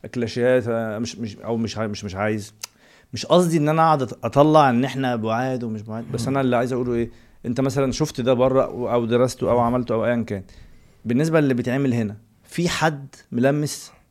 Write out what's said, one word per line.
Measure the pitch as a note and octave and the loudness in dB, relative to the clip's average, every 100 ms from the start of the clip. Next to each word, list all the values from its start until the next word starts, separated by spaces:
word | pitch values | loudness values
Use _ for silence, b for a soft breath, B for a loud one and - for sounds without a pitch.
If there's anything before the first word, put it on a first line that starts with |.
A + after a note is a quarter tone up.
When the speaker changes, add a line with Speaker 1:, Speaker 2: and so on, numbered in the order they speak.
| A#2 | -8
Speaker 1:
كلاشيهات، | B2+ A2+ B2 B2 B2+ A2+ | -6 -6 0 2 2 0
آه، | A2+ A2+ G#2+ | -4 -4 -6
مش، | A#2 - | -8 -8
مش، | A2+ F#2+ | -12 -10
أو | - A2+ | -6 -4
مش | A2+ G#2+ | -4 -4
عاي-، | A2 | -6
مش، | G#2 | -6
مش | G#2 | -8
عايز. | F#2+ G#2+ G#2+ G2+ _ - b b b b | -4 -2 -2 -6 _ -20 b b b b
مش | A#2 - | -12 2
قصدي | E3+ F3 D#3+ | 4 4 2
إن | D3 | 2
أنا | D#3+ | 4
أقعد | D#3+ D3+ B2 | 4 4 0
أط-، | - | -4
أطلع | A2+ C#3 D3+ D#3 C#3 | 0 4 6 8 6
إن | A#2+ | 4
إحنا | C3 B2+ C3 A#2+ | 0 -2 -2 -2
بعاد | A2 A2+ C3 C3 | -2 -2 -2 -4
ومش | A#2 A2 | -6 -8
بعاد، | G#2+ A2 A#2 | -8 -10 -8
بس | B2 | -6
Speaker 2:
مم. | A#2 | -2
Speaker 1:
أنا | C#3 | 0
اللي | C3 A#2+ | 2 2
عايز | B2 | 0
أقوله | B2+ B2 | -2 -2
إيه، | A#2 A#2 b b b - | -2 -2 b b b -6
أنت | B2 | -2
مثلًا | C3 A#2 C3+ | 0 0 0
شفت | A2+ D3+ - | 0 -4 -2
ده | A#2+ | 0
بره | A#2+ B2+ C3 | 2 4 2
أو، | - A2+ A#2 | 0 -4 -2
أو | A#2+ A2+ | 0 2
درسته | A#2+ B2 - A2+ | 2 2 0 0
أو | A#2+ | 2
Speaker 2:
مم. | |
Speaker 1:
عملته | A#2 B2 B2 | 2 0 -2
أو | A2+ A2 | -2 0
أيًا | A#2+ | -2
كان. | G#2+ G2 F#2 b b b b b | -4 -8 -10 b b b b b
بالنسبة | A2 A#2+ D#3+ D#3+ | -2 0 2 2
للي | C#3+ | 2
بيتعمل | A#2+ B2 C3 C#3 | 0 0 0 0
هنا، | A#2 G#2+ G#2 _ _ | 0 -2 -6 _ _
في | _ - E3+ | _ -4 -2
حد | - D#3+ D3 C#3 - _ | 0 -2 -2 -14 -20 _
ملمس؟ | A#2+ C3 D3 D3 - - - _ | 0 2 2 -4 -8 -16 -20 _